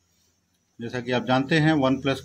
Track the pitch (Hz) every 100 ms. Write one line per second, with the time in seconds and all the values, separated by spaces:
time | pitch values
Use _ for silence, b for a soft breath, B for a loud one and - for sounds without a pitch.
0 | _ _ _ _ _ _ _ - 117 127
1 | 120 123 110 127 131 160 156 156 131 135
2 | 139 131